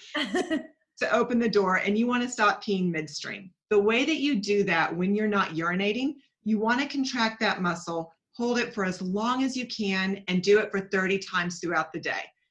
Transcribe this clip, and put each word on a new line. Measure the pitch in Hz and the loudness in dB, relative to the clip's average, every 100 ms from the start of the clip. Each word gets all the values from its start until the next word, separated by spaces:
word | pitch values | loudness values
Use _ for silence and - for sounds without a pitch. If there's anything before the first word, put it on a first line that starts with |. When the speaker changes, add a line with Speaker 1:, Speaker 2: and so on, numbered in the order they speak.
| - 294 | -8 -6
Speaker 1:
<laughs> | 240 349 - 311 - _ _ - | -2 -2 -2 -4 -6 _ _ -6
Speaker 2:
To | - | 0
open | 233 240 240 | 0 2 2
the | 233 | 2
door, | 202 185 185 | 2 2 2
and | 196 208 | 2 2
you | 240 | 2
wanna | 240 247 | 0 -2
stop | 240 208 196 | 2 2 2
peeing | - 190 180 | 0 0 0
midstream. | 160 151 - 135 101 185 _ - | -2 -6 -8 -10 -10 -14 _ 2
The | 208 | 4
way | 208 233 | 4 4
that | 285 302 | 2 0
you | 277 | 0
do | 233 202 202 | 0 0 0
that | 185 165 156 170 | 2 2 2 0
when | 185 | 0
you're | 208 214 | 2 2
not | 202 175 | 0 0
urinating, | 160 170 180 202 226 277 285 _ _ | -2 -2 0 0 0 -2 -6 _ _
you | 208 214 | -2 2
wanna | 220 254 285 | 2 2 0
contract | 285 262 254 220 220 | -2 -2 0 0 0
that | 214 180 | 0 0
muscle, | 180 170 - 165 165 _ _ | 0 -2 -4 -6 -6 _ _
hold | - 240 240 | -4 -2 0
it | 240 | -2
for | 214 | -2
as | 185 180 | -2 -2
long | 185 196 233 254 | -4 -2 0 0
as | 269 262 | 0 -2
you | 240 | -6
can, | - 196 190 190 196 - | -4 -2 0 -2 -4 -2
and | 185 | 0
do | 190 208 | 6 4
it | 208 | 4
for | 196 | -4
thirty | 196 190 185 196 | 0 0 2 0
times | - 185 175 175 | -2 -2 -2 -4
throughout | 170 165 160 | -2 -2 -2
the | 165 | -4
day. | 143 98 - _ _ | -4 -6 -8 _ _